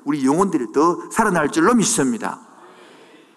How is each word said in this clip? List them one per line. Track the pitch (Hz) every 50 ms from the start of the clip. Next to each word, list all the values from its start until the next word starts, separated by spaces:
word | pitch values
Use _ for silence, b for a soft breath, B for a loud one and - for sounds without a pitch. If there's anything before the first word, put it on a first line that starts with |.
| -
우리 | 143 147 151 131
영혼들이 | 131 143 170 196 196 160 147 120 107 -
더 | 135 156 170 175 170 - -
살아날 | - - 226 214 185 170 151 139
줄로 | 131 165 160 233 247
믿습니다. | 240 180 - - - 143 131 120 104 107 90 - - - - - B B B B B B B B B B B B B B B B